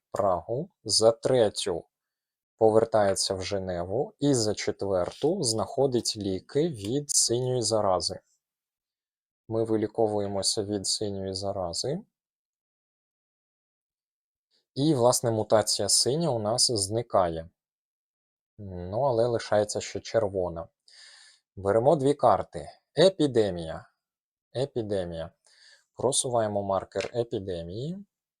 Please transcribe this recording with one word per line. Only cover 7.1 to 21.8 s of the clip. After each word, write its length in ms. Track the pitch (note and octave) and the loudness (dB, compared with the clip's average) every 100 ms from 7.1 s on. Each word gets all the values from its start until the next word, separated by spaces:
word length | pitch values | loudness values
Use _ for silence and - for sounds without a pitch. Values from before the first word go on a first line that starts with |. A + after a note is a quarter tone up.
синьої 500 | - - A#2+ B2+ B2+ | 0 0 0 0 -2
зарази. 580 | A2 A2 G2+ F2+ F2+ F#2 _ _ _ _ _ _ _ _ _ _ _ _ - | 0 2 2 2 -2 -8 _ _ _ _ _ _ _ _ _ _ _ _ -6
Ми 160 | A2 | -4
виліковуємося 1000 | A2 A2 G#2 - A2 G#2 G2+ G2 - - | 0 0 0 0 0 0 -2 -2 -2 -2
від 240 | G2+ G#2 F#2+ | -2 -4 -4
синьої 460 | - G#2 G2 F#2+ | -4 -4 -4 -6
зарази. 640 | F#2+ G2 G2 F2 E2+ B2 F3+ - _ _ _ _ _ _ _ _ _ _ _ _ _ _ _ _ _ _ _ _ _ _ _ _ _ _ C3 | -6 -6 -4 -6 -4 -4 -6 -10 _ _ _ _ _ _ _ _ _ _ _ _ _ _ _ _ _ _ _ _ _ _ _ _ _ _ -2
І, 180 | D#3 | 2
власне, 380 | C3 A#2+ - A#2 | 4 4 4 0
мутація 580 | A2 G#2 A2 - - G2 | -2 2 2 2 -2 0
синя 400 | - A#2 D3+ E3 | 0 2 0 0
у 100 | A#2 | -2
нас 320 | G#2 B2 - | 0 0 0
зникає. 800 | A2 F#2 A2+ - G2+ F2 D#2+ E2 _ _ _ _ _ _ _ _ _ _ - | 0 -2 -4 0 2 2 -2 -10 _ _ _ _ _ _ _ _ _ _ -18
Ну, 440 | G2+ F2+ F2+ A2 | -12 -10 -6 -2
але 260 | C#3 A2+ B2 | 0 2 2
лишається 540 | A2+ - G#2 G#2 G#2 | 0 0 0 2 -4
ще 180 | - G2+ | -8 -10
червона. 680 | - A2+ G2+ G2 F2 E2 E2+ _ _ - - - - _ _ G2 | -2 0 0 -2 -4 -6 -12 _ _ -20 -20 -20 -20 _ _ -4
Беремо 400 | G2 A2 | 2 4